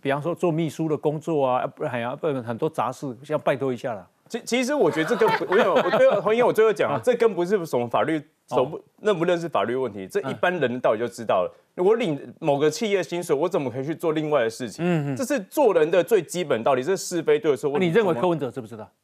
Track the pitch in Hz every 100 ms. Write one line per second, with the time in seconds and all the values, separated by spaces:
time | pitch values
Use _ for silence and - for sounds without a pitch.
0 | - 139 156 165 180 156 165 - 160 147
1 | 156 151 151 160 135 123 135 - 151 123
2 | 117 143 165 135 117 113 156 - 113 131
3 | 147 113 143 151 - 139 135 120 131 107
4 | 90 _ _ 233 - 240 247 294 185 156
5 | 156 226 220 440 - 240 202 180 180 214
6 | 262 214 180 226 233 160 220 202 123 139
7 | 117 233 233 180 175 208 165 127 120 120
8 | 117 160 147 _ _ - 139 165 - _
9 | 202 190 175 170 165 110 104 127 127 101
10 | 95 202 135 - 180 180 131 123 139 110
11 | 117 - 110 104 87 - _ - 180 233
12 | 220 143 127 - 156 139 151 151 226 196
13 | 170 175 165 139 170 175 135 117 135 165
14 | 170 156 151 147 113 - 120 - 175 170
15 | 143 131 262 285 190 - 262 175 156 180
16 | 165 214 151 175 160 110 113 131 131 190
17 | - 175 147 147 156 131 147 143 185 175
18 | 202 160 180 165 135 123 110 110 104 _